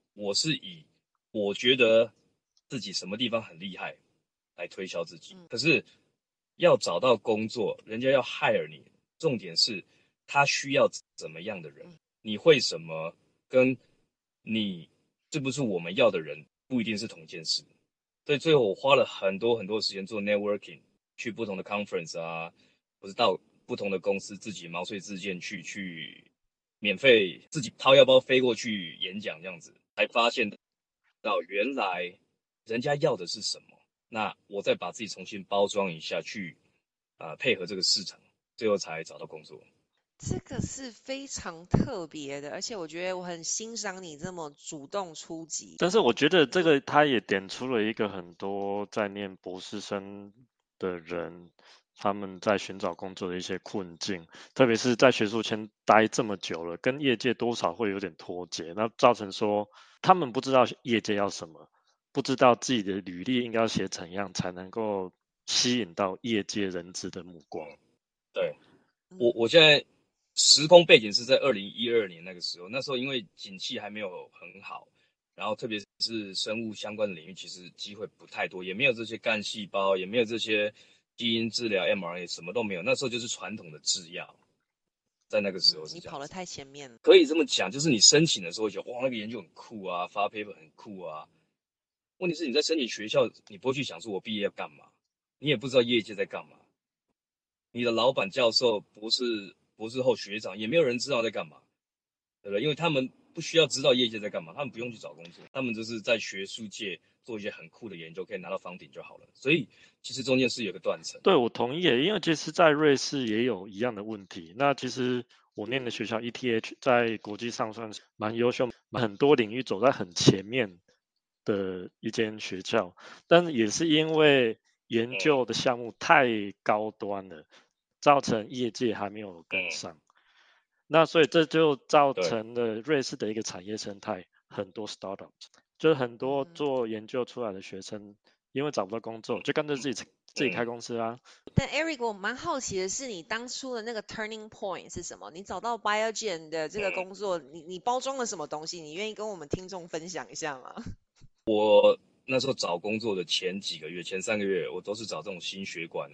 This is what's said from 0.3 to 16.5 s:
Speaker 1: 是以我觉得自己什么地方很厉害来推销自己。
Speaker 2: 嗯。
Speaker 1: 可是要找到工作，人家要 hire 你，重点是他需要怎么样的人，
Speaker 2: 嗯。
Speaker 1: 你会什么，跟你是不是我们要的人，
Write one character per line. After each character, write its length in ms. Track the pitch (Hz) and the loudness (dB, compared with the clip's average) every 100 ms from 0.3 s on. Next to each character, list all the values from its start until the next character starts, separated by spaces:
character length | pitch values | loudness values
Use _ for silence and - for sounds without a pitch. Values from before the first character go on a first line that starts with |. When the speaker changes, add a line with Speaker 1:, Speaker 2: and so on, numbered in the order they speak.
Speaker 1:
是 220 | 101 160 | -2 0
以 280 | 147 196 170 - _ _ _ _ | -2 -6 -18 -20 _ _ _ _
我 200 | 110 101 | -4 -4
觉 220 | 98 120 | 0 2
得 360 | 131 113 113 117 _ _ _ _ _ - | 4 6 6 4 _ _ _ _ _ -12
自 100 | - | -10
己 140 | 98 | -8
什 160 | 90 92 | -8 -8
么 80 | 107 | -4
地 120 | 123 | -2
方 140 | 113 | -4
很 160 | - 82 | -6 -14
厉 180 | 98 87 | -12 -10
害 200 | 87 - _ _ _ _ _ - | -12 -12 _ _ _ _ _ -14
来 120 | 87 | -12
推 180 | - 92 | -10 -8
销 180 | 90 | -6
自 140 | 82 82 | -6 -10
己。 160 | - | -20
Speaker 2:
嗯。 120 | 190 - | -20 -10
Speaker 1:
可 80 | 117 | -2
是 280 | 147 123 - _ _ _ _ _ _ - | 2 2 0 _ _ _ _ _ _ 2
要 200 | 170 139 | 6 6
找 240 | - 87 | 4 2
到 160 | 127 113 | 4 4
工 320 | - 107 110 | 2 0 -2
作， 280 | 123 92 - | -2 -4 -4
人 160 | - 110 | -8 -2
家 100 | 131 | 2
要 120 | 135 | 2
hire 460 | 123 - 143 107 85 | 2 -2 0 0 -2
你， 140 | 78 - _ _ - | -12 -20 _ _ -4
重 180 | 160 120 | -2 -2
点 200 | 90 82 | -4 0
是 260 | - 98 - _ _ _ - | 0 -2 -12 _ _ _ -2
他 180 | 143 143 | 2 2
需 260 | - 139 | 2 0
要 160 | 135 113 - - | 4 4 2 -18
怎 160 | - 82 | -16 -14
么 120 | 80 | -12
样 180 | 95 101 | -10 -10
的 100 | 78 | -12
人， 160 | 71 175 | -18 -20
Speaker 2:
嗯。 120 | - _ _ | -20 _ _
Speaker 1:
你 140 | 113 104 | -8 2
会 240 | 170 143 | 6 6
什 200 | - 82 | 6 -4
么， 340 | 82 80 82 - _ _ _ | -8 -8 -8 -10 _ _ _
跟 280 | 127 127 131 _ _ _ _ _ _ | 4 4 2 _ _ _ _ _ _
你 460 | - 110 104 87 78 _ _ _ _ | -4 -2 -2 -6 -12 _ _ _ _
是 80 | 156 | -6
不 100 | 131 | -4
是 120 | 127 | -2
我 160 | 127 90 | -2 -2
们 160 | 85 101 | -2 4
要 140 | 120 | 4
的 100 | 87 | 4
人， 240 | 76 76 73 | -6 -12 -16